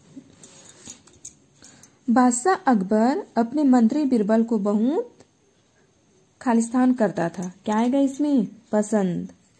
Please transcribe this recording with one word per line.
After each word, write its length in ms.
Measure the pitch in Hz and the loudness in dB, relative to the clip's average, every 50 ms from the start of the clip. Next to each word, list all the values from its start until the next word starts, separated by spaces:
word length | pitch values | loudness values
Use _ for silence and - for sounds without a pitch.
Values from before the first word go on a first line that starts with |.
| _ - - 269 - _ - - - - - - - - - - - - - - _ - _ _ - - - _ _ _ _ _ - - - - - _ _ _ - 247 | _ -20 -20 -20 -20 _ -20 -20 -20 -20 -20 -20 -20 -20 -20 -20 -20 -20 -20 -20 _ -20 _ _ -18 -18 -18 _ _ _ _ _ -20 -20 -20 -20 -20 _ _ _ -2 0
बादशाह 440 | 220 254 247 247 240 - - 370 370 | 2 4 4 2 2 0 0 -2 -2
अकबर 720 | - - 269 240 196 185 196 214 214 226 254 302 403 - - - | 0 2 2 2 2 2 0 0 2 2 2 0 -2 -6 -6 -4
अपने 280 | 226 233 233 285 311 302 | -4 -2 -2 0 0 2
मंत्री 400 | 262 254 247 226 220 269 302 302 | 4 4 4 4 2 2 0 0
बीरबल 380 | 262 254 220 202 208 220 226 | 0 0 0 2 2 2 0
को 160 | 226 233 233 208 | 2 0 -2 -2
बहुत 500 | 196 208 208 208 226 269 339 453 480 - - - - _ _ _ _ _ _ _ _ _ _ _ _ _ _ _ _ _ _ _ _ _ _ - | -2 0 0 0 0 0 -2 -2 -6 -8 -12 -20 -20 _ _ _ _ _ _ _ _ _ _ _ _ _ _ _ _ _ _ _ _ _ _ -8
खालिस्तान 520 | - 254 226 233 226 233 240 254 254 254 | -4 0 0 0 0 0 0 0 2 2
करता 360 | 254 254 214 190 - 175 170 170 | 2 2 0 -2 -2 -2 -4 -6
था। 240 | - 185 175 180 - - - | -6 -8 -10 -10 -12 -10 -6
क्या 120 | 214 214 | -4 -2
आएगा 220 | 220 240 240 269 277 | 0 0 0 2 0
इसमें? 500 | 277 269 277 - 294 294 277 240 - - - - _ - | 0 0 -2 -2 -2 0 0 0 0 -2 -8 -16 _ -4
पसंद। 600 | 214 214 208 - 220 208 190 180 170 175 185 - - _ _ _ _ | -2 -2 -2 0 0 0 0 0 -2 -6 -8 -10 -14 _ _ _ _